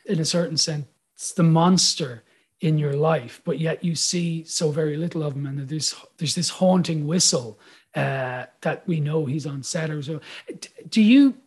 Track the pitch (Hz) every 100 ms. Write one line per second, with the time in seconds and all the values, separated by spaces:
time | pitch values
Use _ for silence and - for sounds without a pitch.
0 | - 170 156 175 170 156 - 151 135 _
1 | _ - - - 165 160 175 180 - -
2 | 139 117 _ _ _ - 160 151 147 139
3 | 156 156 120 - - 151 160 - 175 156
4 | - 180 170 160 160 - 160 147 156 147
5 | 170 170 147 135 139 139 135 156 - -
6 | - - 147 180 160 - 185 185 170 156
7 | 147 175 - 147 113 - - - _ 147
8 | 139 135 127 123 - _ 165 170 - 160
9 | 147 160 143 151 143 139 127 170 160 151
10 | 139 156 - - - - - - - 220
11 | 214 269 277 -